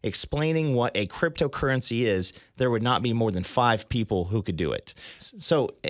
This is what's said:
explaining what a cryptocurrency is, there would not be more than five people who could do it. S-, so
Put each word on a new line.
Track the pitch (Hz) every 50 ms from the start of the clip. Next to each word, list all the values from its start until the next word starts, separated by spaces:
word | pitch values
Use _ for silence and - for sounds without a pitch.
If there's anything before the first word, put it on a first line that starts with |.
| -
explaining | 110 98 - - - - 147 151 156 160 160 156 151 131
what | 120 120 120 -
a | 101 104
cryptocurrency | 98 - - - 170 151 - 170 143 - - - 139 131 127 - - 117 117 123
is, | 113 101 92 92 - - - - _ _
there | - 131 127
would | 117 110 113
not | 123 127 - 117
be | 123 113
more | 117 113 110
than | 95 90 87
five | - - - 123 120 113 107 - -
people | - 117 110 - 107 92 85
who | 87 104 110 95
could | - 90
do | 78 90 76 55
it. | 50 - - - - - - - -
S-, | - - - 214
so | 160 - 170 151 127 - - - - -